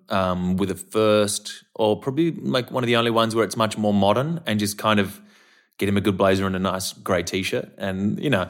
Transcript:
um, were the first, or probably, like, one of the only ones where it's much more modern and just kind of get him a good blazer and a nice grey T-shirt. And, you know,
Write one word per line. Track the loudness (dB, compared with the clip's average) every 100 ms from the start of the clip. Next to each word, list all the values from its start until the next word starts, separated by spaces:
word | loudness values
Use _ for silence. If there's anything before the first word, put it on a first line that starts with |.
| _
um, | -2 -2 -2 -2 0
were | -2
the | -4
first, | -4 0 4 4 2 -2 -8 -16 _
or | -2 0 0
probably, | -2 0 0
like, | -2 -2 -2 -2
one | -2
of | 2
the | 2
only | 2
ones | 2 2
where | 2
it's | 0 0
much | -2 0
more | 2
modern | 4 4 2 0 -4 -4
and | -2
just | -2 -2
kind | 0 2
of | 0 -6 -20 _ _ _ _ -6
get | -2
him | 0
a |
good | 0 2
blazer | 2 2 0
and |
a | 0
nice | -2 -2 -6
grey | -10 -2 -2
T-shirt. | 0 -4 -4 -6 -8 -8
And, | -6 -2 -2 -2
you | 0
know, | 0 0